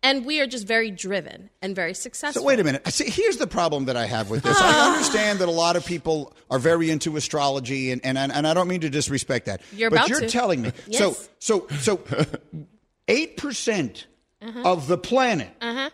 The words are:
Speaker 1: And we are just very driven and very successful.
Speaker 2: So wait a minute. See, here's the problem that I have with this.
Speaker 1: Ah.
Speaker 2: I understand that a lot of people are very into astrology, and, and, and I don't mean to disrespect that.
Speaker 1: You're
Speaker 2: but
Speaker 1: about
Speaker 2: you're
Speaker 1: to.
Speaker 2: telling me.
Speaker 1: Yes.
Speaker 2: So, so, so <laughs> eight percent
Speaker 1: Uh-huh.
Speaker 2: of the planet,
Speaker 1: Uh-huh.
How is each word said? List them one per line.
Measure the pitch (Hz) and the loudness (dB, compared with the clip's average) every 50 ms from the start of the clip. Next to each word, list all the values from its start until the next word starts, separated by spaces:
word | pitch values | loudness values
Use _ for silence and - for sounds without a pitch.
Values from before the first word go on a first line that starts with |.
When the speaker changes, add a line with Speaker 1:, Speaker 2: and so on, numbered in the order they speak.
| - | 2
Speaker 1:
And | 262 277 277 233 | 2 0 0 -2
we | 254 302 311 | -2 0 0
are | 277 254 | 0 -2
just | 254 247 208 190 | -4 -8 -4 0
very | 226 226 226 226 | 0 0 0 0
driven | 196 175 - 190 196 190 151 - - - 185 208 _ _ | -4 -8 -8 -4 -4 -4 -4 -6 -14 -18 -20 -20 _ _
and | - 190 196 | -8 -8 -4
very | 185 180 165 185 | -4 -4 -6 -6
successful. | - - 254 - - - 294 285 - | -8 -10 -12 -12 -8 -8 -6 -4 -2
Speaker 2:
So | - | 2
wait | 277 277 240 | 2 4 4
a | 190 | 4
minute. | 151 131 139 - - | 2 0 -2 -2 -4
See, | - - - - | -2 -2 -2 -2
here's | - - 415 453 359 240 | 0 0 2 2 2 0
the | 311 - | -2 -2
problem | - - 240 - - 143 135 | 0 0 0 0 0 0 -2
that | 127 131 | -2 -2
I | 120 117 | -2 -2
have | 104 - 110 110 98 | -2 -2 -2 -2 -2
with | 110 - - | -4 -2 2
this. | - - 392 | 2 4 6
Speaker 1:
Ah. | 370 359 302 302 285 285 | 6 6 6 6 6 4
Speaker 2:
I | - | 4
understand | 311 254 - - 214 214 208 208 190 | 2 0 0 0 2 2 2 2 0
that | 185 175 | 0 0
a | |
lot | 165 165 170 170 175 175 | 2 2 2 2 2 2
of | - | 0
people | - 175 165 - 170 160 151 143 - - _ _ _ | -2 -6 -4 -2 -2 -2 -2 -2 -8 -14 _ _ _
are | 131 135 | -2 2
very | 120 160 165 170 165 160 | 4 4 4 4 4 2
into | 160 151 - 165 151 | 0 0 -2 -2 -4
astrology, | 151 135 - - 151 143 143 135 139 131 117 135 135 131 131 | -4 -4 -2 -2 0 2 2 0 0 -4 -4 -4 -2 -2 -2
and, | 127 123 - | -2 -2 -2
and, | 131 131 135 | -2 -2 -2
and | 139 139 127 147 147 | 0 0 0 2 4
I | 156 160 | 4 4
don't | 175 180 175 | 4 4 2
mean | 180 180 | 0 0
to | 160 156 | -2 -2
disrespect | 135 151 139 - 139 131 - - 139 120 - | 0 0 -2 0 -2 -2 -2 0 -2 -2 -2
that. | - 98 95 - - - | -4 -8 -8 -10 -16 -6
Speaker 1:
You're | 196 226 226 | -2 0 2
Speaker 2:
but | 220 220 | 4 4
Speaker 1:
about | 247 339 | 4 4
Speaker 2:
you're | 262 302 | 2 0
Speaker 1:
to. | 262 220 | 0 0
Speaker 2:
telling | 226 240 247 208 180 135 | 0 0 2 2 0 0
me. | 117 117 123 - - - | 0 -4 -6 -8 -10 -6
Speaker 1:
Yes. | 214 254 302 294 - - - - _ _ | 0 2 2 2 2 -2 -12 -18 _ _
Speaker 2:
So, | - - 220 190 175 - 143 147 | -2 0 0 0 0 -4 -8 -2
so, | 131 226 208 175 | 0 0 0 0
so | - - 143 - 156 - - - _ _ - | -4 -6 -2 -2 -2 -2 -2 -12 _ _ -16
<laughs> | 160 156 - _ _ _ _ _ _ _ - | -16 -16 -16 _ _ _ _ _ _ _ 0
eight | 202 262 320 - - - | 2 2 2 -4 -8 -10
percent | - 285 247 - - - 220 196 151 113 - - - _ _ _ _ _ _ _ | -8 -8 -8 -4 -2 -2 0 0 -2 -4 -6 -12 -20 _ _ _ _ _ _ _
Speaker 1:
Uh-huh. | - 117 110 247 247 175 185 | -18 -16 -14 -2 0 0 0
Speaker 2:
of | 175 139 127 | 0 0 -2
the | 180 175 | -2 -2
planet, | - - 233 262 262 247 220 160 110 85 - _ | 0 0 2 2 4 4 2 0 -2 -6 -12 _
Speaker 1:
Uh-huh. | - 233 233 254 269 294 | -8 -6 -6 -6 -6 -8